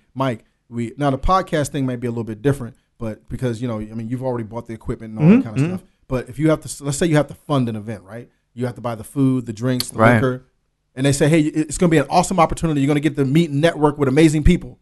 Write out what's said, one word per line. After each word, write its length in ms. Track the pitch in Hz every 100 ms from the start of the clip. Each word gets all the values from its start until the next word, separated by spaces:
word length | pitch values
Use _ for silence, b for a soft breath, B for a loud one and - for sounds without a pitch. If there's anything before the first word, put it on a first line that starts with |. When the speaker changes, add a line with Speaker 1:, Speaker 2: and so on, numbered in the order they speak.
| _
Speaker 1:
Mike, 320 | 127 135 113 _ _ _
we," 240 | 120 117 -
now 120 | 143
the 80 | 131
podcast 520 | - 190 185 160 139
thing 160 | 151 131
may 120 | 123
be 100 | 120
a 40 |
little 120 | 117
bit 180 | 110 104
different, 360 | 139 135 117 - _ _
but 280 | 113 104 -
because, 340 | 120 127 110
you 60 | 123
know, 120 | 110
I 40 | 107
mean, 140 | 110 113
you've 160 | 123
already 220 | 131 120 104
bought 220 | 117 117
the 60 |
equipment 400 | 113 - 113 113
and 60 | 110
all 60 | 151
Speaker 2:
Mm-hmm, 140 | 240
Speaker 1:
that 40 | -
kind 120 | 131
of 60 |
Speaker 2:
mm-hmm. 120 | 156 185
Speaker 1:
stuff. 100 | - _ -
But 220 | 127 123
if 100 | 120
you 100 | 156
have 100 | 151
to, 220 | 123 - 143
let's 120 | 143
say 100 | 175
you 100 | 147
have 100 | 139
to 60 |
fund 340 | - - 143 117
an 80 | 107
event, 280 | 104 104
right? 260 | 95 113 - _ _
You 120 | 117 123
have 80 | 117
to 60 |
buy 140 | 117 110
the 80 |
food, 440 | 107 143 135 127 117
the 40 |
drinks, 360 | 107 127 127 -
the 80 | 113
Speaker 2:
Right. 140 | 113
Speaker 1:
liquor. 320 | 123 131 127 - _ _ _ _ 123
And 100 | 139
they 60 |
say, 160 | 135 147
"Hey, 140 | 165
it's 360 | 151 156 151 -
gonna 120 | 180
be 80 | 160
an 80 | 135
awesome 300 | 175 175 190
opportunity. 400 | 160 - 170 147
You're 80 | 135
gonna 140 | 147
get 160 | 156 -
to 80 | 135
meet 240 | 151 170
and 100 | 139
network 380 | 165 160 151 143
with 100 | 139
amazing 360 | 139 165 156 151
people." 340 | 175 127 -